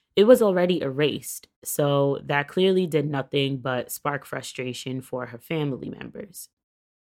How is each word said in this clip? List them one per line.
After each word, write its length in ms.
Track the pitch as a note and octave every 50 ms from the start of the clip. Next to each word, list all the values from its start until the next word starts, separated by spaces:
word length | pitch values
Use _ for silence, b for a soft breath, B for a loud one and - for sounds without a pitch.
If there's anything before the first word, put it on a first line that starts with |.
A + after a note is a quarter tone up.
| _ _ _
it 100 | - G3+
was 180 | G#3+ B3+ A3 A3+
already 360 | G#3 F#3 F3+ F3 F3+ F#3 D#3+
erased. 680 | - C3+ C3 C3+ D3+ C#3+ - - - - - - - _ _ _ -
So 560 | - - - D3 C#3+ C#3+ C#3+ C#3 C#3 C#3 - -
that 240 | C#3 D3 C#3+ C#3+ -
clearly 380 | - F#3 F#3 F#3+ F#3+ F#3 F#3
did 240 | E3 D3 D#3 C#3+ D3+
nothing 480 | D3 C#3 C3 - - C#3+ C#3 C3+ C#3 C3
but 340 | B2 C3+ B2+ B2 A#2+ -
spark 340 | - - _ D3+ C#3+ C#3 -
frustration 760 | - - C3+ B2+ - - - B2+ B2+ B2 - - C3 B2+ C3
for 260 | B2+ - - B2+ B2 A2+
her 120 | A#2 A#2+
family 500 | - - E3+ D#3+ D3+ D3 C3 - - -
members. 600 | - - - - - - - - - - - - _ _ _ _ _ _ _ _ _ _ _